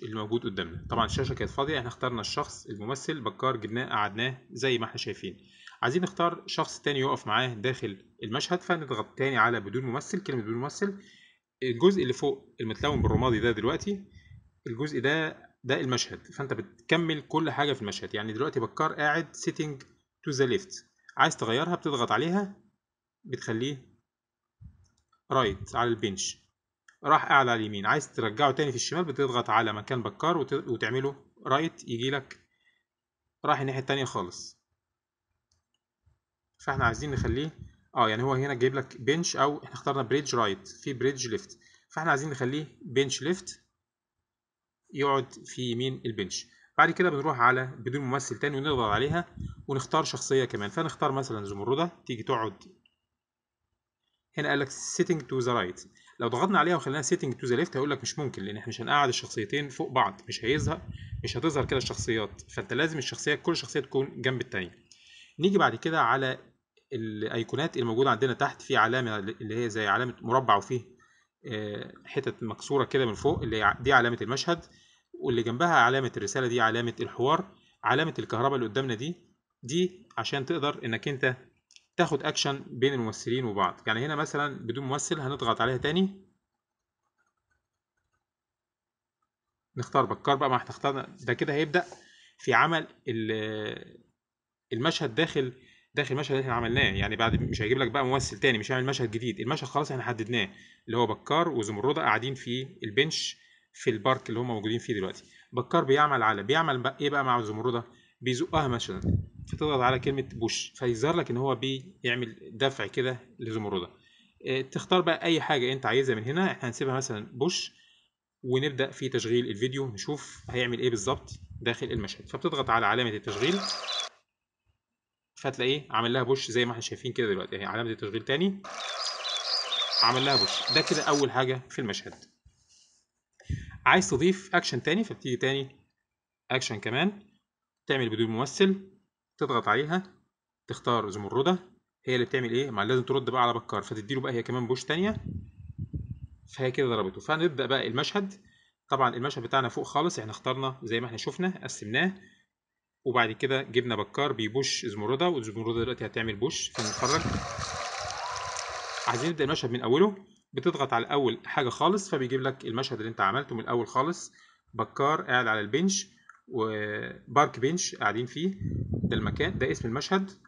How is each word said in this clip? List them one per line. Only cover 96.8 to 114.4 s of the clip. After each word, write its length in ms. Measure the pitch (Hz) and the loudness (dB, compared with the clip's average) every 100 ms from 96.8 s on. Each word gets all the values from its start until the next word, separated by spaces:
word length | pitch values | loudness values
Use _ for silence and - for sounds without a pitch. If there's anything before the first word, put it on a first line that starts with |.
| 117 | 2
يعني 220 | 98 101 107 | 2 -2 2
بعد، 200 | 113 - | 2 4
مش 260 | - 92 | 0 -2
هيجيب 160 | 107 131 | 0 2
لك 140 | 123 | 2
بقى 140 | 139 127 | 0 2
ممثل 340 | 135 131 101 | 0 -2 2
تاني، 180 | 139 113 | 2 2
مش 140 | 104 | 0
هيعمل 140 | 131 127 | -2 -2
مشهد 260 | 135 117 | -2 -2
جديد، 280 | 110 120 104 | -2 -4 -4
المشهد 280 | 117 147 127 | -2 -4 -2
خلاص 240 | 143 151 | -2 -2
احنا 120 | 131 | -4
حددناه 460 | 117 110 110 120 95 - - - - | -4 -4 -2 0 0 -4 -20 -20 -4
اللي 100 | 117 | 2
هو 100 | 113 | 2
بكار 420 | 104 - 147 170 | 0 0 2 2
وزمردة 520 | 123 104 104 127 147 | 0 -2 0 0 2
قاعدين 340 | 139 107 127 131 | 2 2 0 -6
في 440 | - 123 135 190 | -6 -6 -6 -10
البنش 540 | 107 104 151 - - - _ _ _ | -2 2 2 0 -6 -8 _ _ _
في 160 | - - | -2 -2
البارك 400 | 110 113 131 - | 2 2 2 0
اللي 100 | 113 | -4
هم 80 | 123 | -2
موجودين 320 | 110 107 113 | -2 -2 -2
فيه 140 | - | -2
دلوقتي. 300 | 107 92 - - - - | -4 -4 -6 -18 -20 -6
بكار 320 | 123 117 170 | -6 2 2
بيعمل 400 | 139 139 147 135 | 4 6 6 6
على، 200 | 110 104 | 4 2
بيعمل 380 | 101 151 160 127 | 2 2 4 2
بقى 160 | 135 135 | -2 0
ايه 80 | 143 | 0
بقى 140 | 143 | 2
مع 180 | 131 120 | 2 2
زمردة؟ 420 | 107 107 123 120 113 - _ _ | 0 -2 -2 -2 -4 -16 _ _
بيزقها 460 | 123 123 170 160 143 | -2 -2 0 0 2
مثلا، 340 | 117 - 95 - - - - - | 0 -2 -2 0 0 -2 -12 -10
فتضغط 280 | - 156 139 | -2 0 4
على 200 | 123 127 | 4 4
كلمة 300 | 139 139 110 | 0 -2 -4
بوش، 380 | 101 113 - - - | -4 -2 -2 -8 -4
فيظهر 400 | 123 113 139 170 | -2 2 2 2
لك 140 | 139 | 0
ان 60 | 120 | -2
هو 180 | 135 127 | 0 0
بيعمل 1000 | 135 135 175 - 127 120 117 101 - 107 | -2 -4 -8 -6 -2 -2 -4 -10 -16 0
دفع 300 | 135 135 101 | 0 0 -4
كده 320 | - 127 123 - - | -2 -2 -4 -12 -10
لزمردة. 500 | 117 110 104 95 87 - _ _ _ _ | -6 -4 -2 -2 -4 -14 _ _ _ _